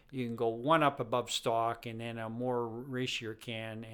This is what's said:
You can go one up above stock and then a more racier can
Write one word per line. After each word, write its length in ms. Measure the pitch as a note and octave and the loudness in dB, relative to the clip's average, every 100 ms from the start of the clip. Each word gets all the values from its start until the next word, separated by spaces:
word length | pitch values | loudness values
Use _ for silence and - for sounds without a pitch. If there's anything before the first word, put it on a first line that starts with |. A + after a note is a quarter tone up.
| - | -10
You 160 | C3 A#2+ | -4 -4
can 100 | A#2 | 0
go 120 | A#2 | 0
one 340 | A#2 C3+ D#3+ | 2 4 6
up 180 | C#3+ C#3 | 6 4
above 300 | A2+ B2 A#2 | 0 0 0
stock 560 | - B2+ A2+ A#2 A2+ A#2+ | -2 2 4 2 0 -6
and 120 | A2+ | -6
then 200 | A#2 A#2 | -6 -4
a 100 | A2+ | -4
more 400 | A2+ B2 A#2+ A#2 | -2 0 0 0
racier 640 | A2+ C3+ B2+ B2+ - A2+ | -4 -4 -2 -2 -2 -4
can 540 | A2+ - A2+ A2 A2 A2+ | -8 -6 -6 -6 -8 -8